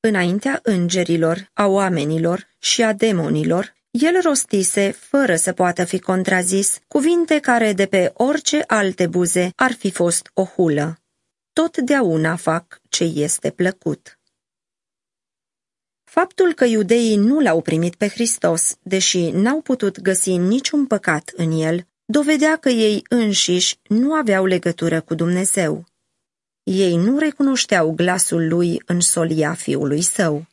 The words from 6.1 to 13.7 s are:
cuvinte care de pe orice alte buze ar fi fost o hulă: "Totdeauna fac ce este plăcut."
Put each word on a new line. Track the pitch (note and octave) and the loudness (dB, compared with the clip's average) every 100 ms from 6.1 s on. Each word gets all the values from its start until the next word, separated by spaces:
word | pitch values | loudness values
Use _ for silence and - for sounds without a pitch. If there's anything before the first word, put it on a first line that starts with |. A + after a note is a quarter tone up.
| F#3 F#3 F#3 F3+ F#3+ G3 - _ | -2 0 0 0 -2 -2 -4 _
cuvinte | D4+ D4 F4 E4 D4+ | 0 2 0 2 0
care | D4 A#3+ A3 | 2 2 2
de | G3 G3 | 0 0
pe | G3 F3+ | 2 0
orice | - B3+ D4+ - D4 - | 0 -2 0 -2 -2 0
alte | A3 G3 F3+ F3 | 0 0 0 -2
buze | F3+ F3 F#3 F3+ - | 0 0 0 -2 0
ar | B3+ | -2
fi | A#3+ G3+ | 0 -6
fost | - F3 E3+ - | -2 -2 -2 -4
o | - | -4
hulă: | F#3+ - E3+ D3 D3+ E3 _ _ _ _ _ | -4 0 0 0 -4 -8 _ _ _ _ _
"Totdeauna | - D#4+ - B3+ C#4+ G#3 D#3+ D#3 E3+ | -2 -2 -2 0 2 2 0 0 -2
fac | - E3 F3 - _ | -2 -2 -6 -20 _
ce | - | -2
este | E3+ D#3+ D3 - D3+ | -2 -2 -4 -2 -6
plăcut." | - F3+ | -2 -4